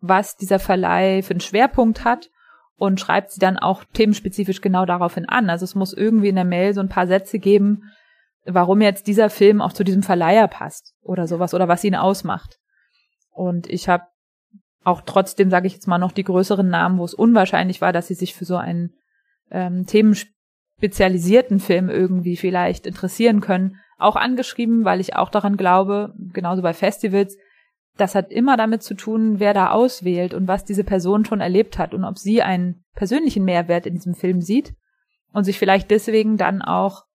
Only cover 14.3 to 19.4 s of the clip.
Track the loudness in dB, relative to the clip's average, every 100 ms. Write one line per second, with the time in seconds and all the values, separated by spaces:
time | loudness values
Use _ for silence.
14.3 | _ _ -20 _ _ -4 -4 0 0 0
15.3 | 2 2 2 0 -6 -2 -2 -2 -4 -2
16.3 | 0 0 2 0 2 0 0 -4 0 4
17.3 | 4 4 0 -2 -2 -2 -2 -4 -6 -6
18.3 | -8 -6 -6 -4 -6 -6 _ _ _ _
19.3 | _